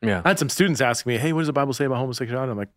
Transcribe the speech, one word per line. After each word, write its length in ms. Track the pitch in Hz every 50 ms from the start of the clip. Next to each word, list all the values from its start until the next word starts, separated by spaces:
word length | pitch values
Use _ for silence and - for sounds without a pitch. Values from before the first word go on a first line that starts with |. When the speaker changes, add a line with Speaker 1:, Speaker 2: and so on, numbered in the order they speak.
Speaker 1:
Yeah. 180 | - 110 98 90
Speaker 2:
I 60 | - 175
had 100 | 196 -
some 120 | 156 131
students 320 | - - 190 196 151 123
ask 240 | 135 120 120 - -
me, 100 | 123 120
"Hey, 160 | 113 131 160
what 80 | 160 160
does 60 | 160
the 80 | 151 135
Bible 180 | 143 143 139
say 140 | 127 - 147
about 100 | 135 131
homosexuality?" 540 | 120 131 131 120 - 131 113 123 131 135 131
I'm 80 | 113 101
like, 100 | 101 101 _